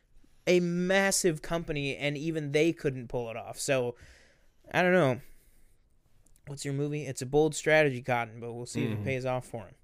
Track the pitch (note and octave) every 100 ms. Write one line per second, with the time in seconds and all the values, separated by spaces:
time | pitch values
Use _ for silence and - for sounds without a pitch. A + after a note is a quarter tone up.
0 | _ - - _ - F3+ F3 F3 F3+ G3
1 | G3 - F#3 D#3 - E3+ E3 D3 C#3 A#2+
2 | D3 C#3+ D#3+ D#3 C#3+ D3+ E3 D#3+ D3 C3
3 | A#2 B2 A2+ A2 G2 - - C3 A#2+ -
4 | - - _ _ _ _ - E3 F3+ F3+
5 | C3+ C3 - - _ _ - _ _ _
6 | _ _ _ _ - C#3 C#3+ C#3 D3 D3+
7 | C3+ - C3 D3 D#3 - D#3 D#3 D3 B2
8 | B2+ A#2+ A2+ A#2 A#2 A#2 A#2+ - C3+ G#2
9 | G2+ B2+ B2+ B2+ - A#2 F2 -